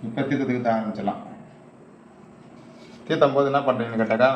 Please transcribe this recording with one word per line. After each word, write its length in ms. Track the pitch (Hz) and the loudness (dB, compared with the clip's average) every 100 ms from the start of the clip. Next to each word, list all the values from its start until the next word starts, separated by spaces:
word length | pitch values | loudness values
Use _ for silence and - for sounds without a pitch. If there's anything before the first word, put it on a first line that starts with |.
இப்ப 180 | 110 - | -10 -6
தீர்த்தத்துக்கு 400 | 135 135 123 123 | -4 -2 -2 -2
தான் 160 | 117 110 | 0 -2
ஆரம்பிச்சிடலாம். 440 | 107 101 98 - - - - - - - - - - - - - - - - - - - - | -2 -6 -6 -6 -12 -18 -20 -20 -20 -20 -20 -20 -20 -20 -20 -20 -20 -20 -20 -20 -20 -20 -4
தீர்த்தம் 280 | 156 143 139 | 2 4 4
போது 140 | 139 | 2
என்ன 80 | 139 | 2
பண்றீங்கன்னு 420 | 131 117 117 113 | 0 -2 -2 -2
கேட்டாக்கா 300 | 110 113 127 | 0 4 4